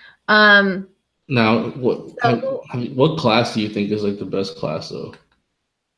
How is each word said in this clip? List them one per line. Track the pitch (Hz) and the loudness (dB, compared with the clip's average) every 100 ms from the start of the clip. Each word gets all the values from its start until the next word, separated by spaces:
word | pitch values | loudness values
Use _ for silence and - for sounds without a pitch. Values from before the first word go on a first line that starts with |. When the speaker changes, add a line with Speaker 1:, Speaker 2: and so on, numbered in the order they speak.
| - _ - | -20 _ 0
Speaker 1:
Um, | 214 208 202 196 185 190 _ _ _ - | 4 6 6 4 -2 -8 _ _ _ -2
Speaker 2:
Now, | 127 113 113 113 | 2 4 2 -2
what, | 127 123 80 - | -2 -2 -2 -6
Speaker 1:
so | - - 120 539 539 - | -2 0 0 -2 -6 -8
Speaker 2:
have, | 123 | -8
have, | 120 131 | -6 2
what | 160 160 | 2 2
class | 120 110 117 | 2 2 0
do | 117 | -2
you | 104 | -4
think | 104 101 | -4 -2
is, | 104 | -2
like, | 104 101 | -2 -4
the | |
best | 95 98 98 - | -6 -6 -6 -6
class, | 113 80 - | -6 -6 -8
though? | - 80 - _ _ _ _ _ _ _ | -12 -12 -16 _ _ _ _ _ _ _